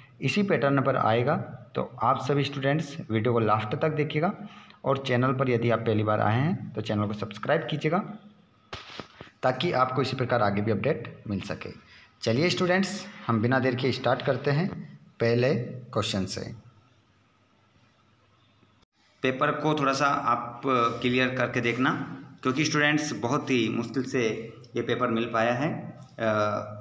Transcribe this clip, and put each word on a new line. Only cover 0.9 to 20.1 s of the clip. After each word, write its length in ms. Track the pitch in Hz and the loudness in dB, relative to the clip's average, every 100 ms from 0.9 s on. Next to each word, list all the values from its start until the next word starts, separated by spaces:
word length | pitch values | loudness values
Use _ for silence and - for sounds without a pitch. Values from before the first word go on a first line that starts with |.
| 123 | 2
आएगा। 640 | 107 117 123 185 - - - | 4 2 2 0 -4 -12 -8
तो 220 | - - - | -6 -6 0
आप 160 | 117 131 | 0 2
सभी 260 | - 143 | 2 0
students 680 | 135 139 135 156 - - - | 0 -2 0 0 -2 -8 -2
video 220 | 110 120 | 0 2
को 80 | 117 | 2
last 340 | 104 110 - | 4 2 0
तक 160 | 147 160 | -2 0
देखिएगा 440 | 147 151 151 180 - - - - - | 0 -2 0 0 -2 -12 -18 -20 -6
और 140 | 135 135 | -2 0
channel 340 | 135 123 131 | 2 2 2
पर 180 | 123 127 | 2 2
यदि 200 | 117 120 | 2 2
आप 80 | 113 | 2
पहली 260 | 117 107 | 2 2
बार 160 | 107 107 | 2 2
आए 200 | 107 120 | 4 2
हैं 320 | 156 202 - | 2 -2 -6
तो 80 | - | -8
channel 260 | 110 107 104 | -2 0 0
को 60 | |
subscribe 540 | 104 - - - 147 - | -2 -8 -6 -2 0 0
कीजिएगा 280 | 147 156 180 - - - - _ _ - - - - - - - - | -2 0 0 -2 -12 -18 -20 _ _ -18 -16 -16 -16 -16 -18 -20 -2
ताकि 300 | 127 - 175 | 0 0 0
आपको 300 | 131 127 147 | 2 2 2
इसी 140 | 123 135 | 0 0
प्रकार 260 | 120 120 | 0 2
आगे 200 | 104 101 | 2 2
भी 80 | 107 | 0
update 540 | 101 135 160 - - 107 | 0 0 -2 -6 -12 -6
मिल 140 | 98 | -6
सके। 300 | - 82 - - - - - - | -6 -8 -10 -14 -20 -20 -20 -6
चलिए 280 | 113 120 175 | 0 2 2
students, 560 | 180 175 185 190 - - - - | 2 2 2 0 -4 -10 -10 -2
हम 160 | 113 | 2
बिना 160 | 120 131 | 4 4
देर 160 | 131 | 2
के 180 | 120 135 | 0 0
start 300 | - 120 135 | 0 0 0
करते 280 | - 123 147 | 0 0 0
हैं 480 | 147 196 180 - - - - | 0 0 -4 -14 -18 -14 -2
पहले 340 | 117 120 127 139 | 2 2 2 0
क्वेश्चन 600 | - - - 110 - 98 92 | -4 -10 -6 -4 -2 -2 -2
से। 280 | - - - - - _ _ _ _ _ _ _ _ _ _ _ _ _ _ _ _ _ _ _ _ _ _ _ _ | -6 -10 -12 -18 -20 _ _ _ _ _ _ _ _ _ _ _ _ _ _ _ _ _ _ _ _ _ _ _ _
Paper 300 | 131 127 147 | -2 2 0
को 220 | 143 151 | 0 0
थोड़ा 180 | 151 135 | 2 2
सा 140 | 131 | 2
आप 560 | 143 | 2